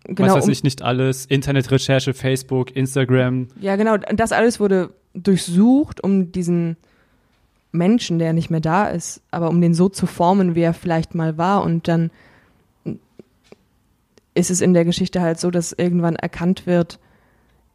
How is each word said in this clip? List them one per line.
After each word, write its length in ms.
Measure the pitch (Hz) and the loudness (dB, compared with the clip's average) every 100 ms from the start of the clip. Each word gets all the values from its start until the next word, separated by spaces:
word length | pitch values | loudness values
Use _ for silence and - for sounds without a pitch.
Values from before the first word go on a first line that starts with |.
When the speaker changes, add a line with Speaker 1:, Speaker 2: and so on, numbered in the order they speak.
Speaker 1:
Genau, 240 | - 185 190 | -10 0 4
Speaker 2:
was 80 | 175 | 4
weiß 80 | |
Speaker 1:
um 60 | - | 4
Speaker 2:
ich 120 | 135 | 2
nicht 200 | 143 - | -2 -2
alles, 440 | 117 127 131 131 - | -4 0 0 -2 -2
Internetrecherche, 880 | 139 139 139 131 135 - 131 139 | -2 0 0 2 0 2 0 0
Facebook, 600 | - 131 131 135 131 123 131 | -4 -2 -4 -2 -4 -2 -2
Instagram. 720 | 131 135 123 127 127 127 123 - | -2 0 2 2 2 -2 -6 -8
Speaker 1:
Ja, 140 | 196 196 | -4 0
genau, 200 | 220 208 | 2 0
das 360 | - 214 220 | -2 -2 0
alles 280 | - 233 233 | 2 0 2
wurde 300 | 208 190 175 - _ | 0 0 -2 -10 _
durchsucht, 880 | 185 196 180 - 175 233 269 311 - | -6 0 0 2 2 4 4 0 -4
um 300 | 190 196 175 | -2 0 0
diesen 440 | 185 170 170 170 165 _ _ _ _ _ _ _ _ _ | -4 -2 0 -2 -6 _ _ _ _ _ _ _ _ _
Menschen, 460 | 170 180 240 - 165 | -2 2 0 0 -2
der 140 | 165 | 0
nicht 180 | 165 160 | 0 -2
mehr 100 | 160 | -2
da 260 | 160 180 208 | 0 0 0
ist, 340 | 170 - - - | -4 -8 -16 -10
aber 180 | 170 165 | -4 0
um 120 | 170 | 2
den 140 | 170 | 2
so 140 | 165 190 | 4 2
zu 180 | - 180 | 0 -6
formen, 480 | - 175 196 180 | 0 2 4 2
wie 60 | 165 | 2
er 120 | 165 | 0
vielleicht 400 | 170 175 165 160 | 0 -2 -4 -4
mal 240 | 170 160 156 | -4 -4 -2
war. 240 | 180 202 | 0 0
Und 240 | 165 165 175 | 0 -2 0
dann 220 | 165 165 - _ _ _ _ _ _ - - _ _ - _ _ - _ _ _ _ _ _ _ | 0 -2 -6 _ _ _ _ _ _ -14 -14 _ _ -20 _ _ -20 _ _ _ _ _ _ _
ist 160 | - 180 | -2 -2
es 100 | 180 | 0
in 140 | 180 | 2
der 100 | 175 | 4
Geschichte 360 | 170 175 185 180 | 2 0 -2 -2
halt 180 | 170 165 | -2 -2
so, 120 | 180 | -2
dass 220 | 175 170 | -2 -4
irgendwann 440 | - 175 175 170 165 | -4 -2 0 0 -2
erkannt 500 | 175 - 175 190 180 | -6 -4 -2 -2 0
wird, 320 | 175 170 - _ _ _ _ _ _ _ | 0 0 -6 _ _ _ _ _ _ _